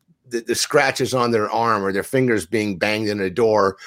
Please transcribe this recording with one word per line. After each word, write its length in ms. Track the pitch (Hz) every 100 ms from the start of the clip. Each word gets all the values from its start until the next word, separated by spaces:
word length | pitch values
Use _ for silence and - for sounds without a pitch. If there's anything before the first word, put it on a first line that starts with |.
| _ _ -
the, 120 | 120
the 140 | 117
scratches 580 | 113 - 147 135 131 120
on 180 | 127 120
their 200 | 113 104
arm 340 | 113 117 107
or 80 | 98
their 100 | 98
fingers 440 | 92 131 127 110 82
being 320 | 113 104 90
banged 300 | 104 107 107
in 120 | 104
a 100 | 95
door 460 | 87 113 107 98 -